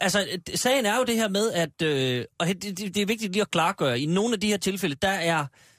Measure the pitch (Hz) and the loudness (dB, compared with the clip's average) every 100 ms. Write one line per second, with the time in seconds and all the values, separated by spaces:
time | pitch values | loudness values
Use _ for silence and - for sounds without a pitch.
0 | 190 196 190 180 - 175 247 277 208 233 | 0 0 -2 -6 -6 -2 2 2 2 0
1 | 254 226 220 196 220 180 160 - 156 139 | 0 0 2 2 0 0 -2 -2 0 2
2 | 131 123 - - 170 190 202 180 202 208 | 0 -2 -4 -4 -2 -2 -6 -6 -4 -2
3 | 196 226 214 196 202 170 170 190 143 120 | 0 -2 -2 0 0 2 0 2 0 0
4 | 151 180 233 214 208 202 190 190 170 139 | 0 2 2 0 0 0 0 -2 -2 0
5 | 190 190 170 160 139 - - | 0 0 0 0 -2 -8 -20